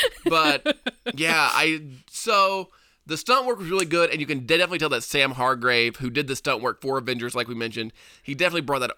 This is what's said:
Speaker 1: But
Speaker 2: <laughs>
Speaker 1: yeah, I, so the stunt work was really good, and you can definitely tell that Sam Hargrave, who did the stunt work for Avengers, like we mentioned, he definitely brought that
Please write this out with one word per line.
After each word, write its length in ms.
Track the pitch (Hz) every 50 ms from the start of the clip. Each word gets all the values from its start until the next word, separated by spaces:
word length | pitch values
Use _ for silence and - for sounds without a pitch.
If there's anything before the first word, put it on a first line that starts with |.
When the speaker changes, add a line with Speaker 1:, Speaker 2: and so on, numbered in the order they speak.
| - - - - -
Speaker 1:
But 520 | 339 - 320 311 302 - 135 - 302 - - - 240 -
Speaker 2:
<laughs> 160 | _ - 233 -
Speaker 1:
yeah, 360 | 139 160 165 165 156 147 127 -
I, 300 | 123 151 160 156 156 156 143 127 127 _ -
so 580 | - - - 226 214 196 196 190 196 190 180 - _ _ _ _ _ _ _
the 100 | 147 160
stunt 280 | 156 - - 247 269 254
work 120 | 254 240
was 120 | 196 190 160
really 160 | 185 190 185
good, 240 | 156 165 170 170 151
and 80 | 131 160
you 80 | 147
can 180 | 135 151 135 123
definitely 320 | 117 160 170 180 175 180 156
tell 100 | 156 151
that 120 | 139 117
Sam 300 | - - - 143 139 135
Hargrave, 640 | 127 127 127 127 131 123 117 123 123 117 117 117 117
who 140 | - 131 127
did 180 | 120 143 147
the 80 | 131 135
stunt 260 | - - 147 131 110
work 200 | 123 123 110 -
for 160 | - 135 135
Avengers, 360 | 135 120 123 127 120 117 120 -
like 120 | 123 120
we 80 | 117 123
mentioned, 380 | 117 117 117 110 113 113 113 - - - - - -
he 140 | - - 143
definitely 260 | 135 175 180 170 170
brought 180 | 143 131 143 131
that 120 | 123 117 -